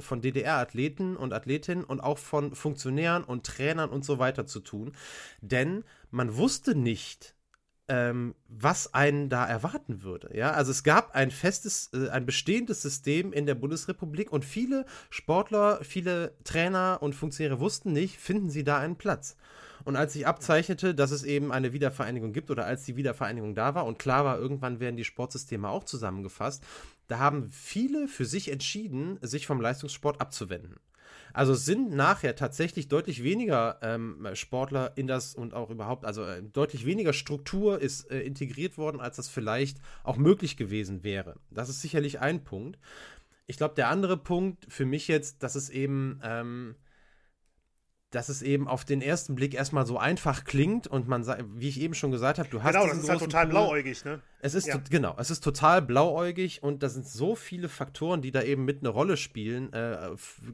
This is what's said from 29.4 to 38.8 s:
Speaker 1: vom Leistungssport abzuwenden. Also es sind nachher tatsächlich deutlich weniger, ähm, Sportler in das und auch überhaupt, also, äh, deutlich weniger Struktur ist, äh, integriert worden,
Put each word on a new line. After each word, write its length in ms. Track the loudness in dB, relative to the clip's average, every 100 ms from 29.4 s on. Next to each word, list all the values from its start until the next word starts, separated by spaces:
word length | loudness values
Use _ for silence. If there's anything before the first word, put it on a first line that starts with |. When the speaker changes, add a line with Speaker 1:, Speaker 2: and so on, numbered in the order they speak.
| -2
Speaker 1:
vom 120 | 0
Leistungssport 600 | 0 -2 -8 -4 -2 -2
abzuwenden. 560 | -4 -6 -8 -8 -10 -20 _ _ -20 -20 -6
Also 200 | 2 4
es 100 | 4
sind 260 | 4 2 2
nachher 440 | 4 4 4 2 0
tatsächlich 520 | -2 -2 -2 -4 0
deutlich 340 | 0 0 -2
weniger, 560 | 0 0 2 2 2 0
ähm, 460 | -4 -4 -6 -8 -8
Sportler 580 | -8 -4 -4 0 0 -2 -2
in 100 | -2
das 280 | -2 -4
und 200 | -8 -8
auch 160 | -6 -6
überhaupt, 340 | -6 -4 -4
also, 200 | -4 -6
äh, 180 | -6 -8
deutlich 420 | -4 0 0 0 -2
weniger 260 | 2 2
Struktur 680 | 0 -2 -6 -4 2 2 2
ist, 300 | 0 -4 -6
äh, 100 | -6
integriert 580 | -4 -6 -6 -4 -6
worden, 220 | -4